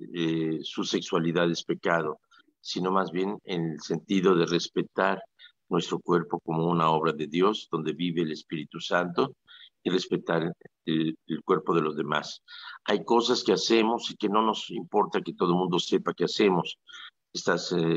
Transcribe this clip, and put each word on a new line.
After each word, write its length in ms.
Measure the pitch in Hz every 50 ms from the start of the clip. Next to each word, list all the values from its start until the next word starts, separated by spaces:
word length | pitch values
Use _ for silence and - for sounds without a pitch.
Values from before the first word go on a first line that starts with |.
| - - -
eh, 460 | 87 82 80 80 82 80 80 80 76 -
su 200 | - - 107 90
sexualidad 680 | - - 90 - - 98 87 80 85 80 87 87 85
es 140 | 82 - -
pecado, 560 | - 85 - - 92 85 82 78 76 73 _ _ _ _ _ _ _ _ _
sino 300 | _ - - 87 90 92
más 200 | 95 95 92 82
bien 260 | 80 92 95 101 104 - _
en 280 | - 92 85 82 82 76
el 80 | 71
sentido 540 | - - 85 78 - - 98 95 90 98 90
de 100 | 82 85
respetar 760 | 80 85 82 - - - 92 - - - 95 95 98 95 95 - _ _ _ - - _ _ _ -
nuestro 300 | 90 85 - - 87 -
cuerpo 400 | - - 87 85 82 - 90 85
como 260 | _ 85 80 80 82
una 220 | 85 85 82 82 80
obra 200 | 80 78 78 80 76
de 140 | 76 76
Dios, 400 | 71 78 87 92 104 107 - - -
donde 220 | 85 80 76 78 73
vive 280 | 78 87 87 80 87
el 100 | 82 78
Espíritu 480 | 78 78 - _ 87 78 73 - - 85
Santo, 560 | - - 95 90 90 87 87 120 135 135 - _ _ - - - - - _ _ -
y 80 | -
respetar 600 | 92 90 - - 92 - - - 85 82 80 85 - _ - - _ _ -
el, 300 | 85 80 80 80 78 - _ _
el 160 | - 80 73 -
cuerpo 320 | - 92 92 - 135 82
de 60 | 85
los 140 | 76 78 76
demás. 460 | 76 73 73 76 76 76 - - - _ - - - - - - - -
Hay 180 | - 104 92 -
cosas 380 | - 113 101 - 123 123 - -
que 100 | 110 95
hacemos 560 | - - - 117 113 107 113 117 110 - -
y 60 | -
que 140 | - 107 98
no 120 | 101 110
nos 300 | 110 110 101 - - -
importa 500 | 85 - - - - 104 95 85 - 95
que 120 | - 82 76
todo 160 | - 95 87
el 60 | 87 90
mundo 180 | 92 87 87 85
sepa 340 | - - 98 92 - 87 82
que 80 | - 85
hacemos. 540 | - - - 107 98 92 82 - - - _ _ - - - - - _ _ _ _
Estás, 400 | - 87 - 101 87 85 - -
eh, 60 | 90 85 82 82 82